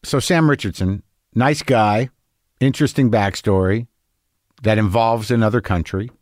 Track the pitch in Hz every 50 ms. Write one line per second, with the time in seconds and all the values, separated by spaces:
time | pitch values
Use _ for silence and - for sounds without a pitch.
0 | - - - 139 - - 185 165 160 151 143 - - 101 87 - 95 92 98 101
1 | - _ _ _ _ _ _ 110 123 139 151 151 - - 135 113 107 104 104 110
2 | 127 131 _ _ _ _ _ _ _ _ _ _ 131 135 131 - 147 135 - -
3 | 135 120 107 110 101 101 98 - - 110 98 95 92 92 98 113 120 - _ _
4 | _ _ _ _ _ _ _ _ _ _ _ _ - 107 110 107 110 101 90 117
5 | 113 113 113 117 110 - 123 117 113 107 104 120 101 - 98 87 80 - - 95
6 | 95 120 _ _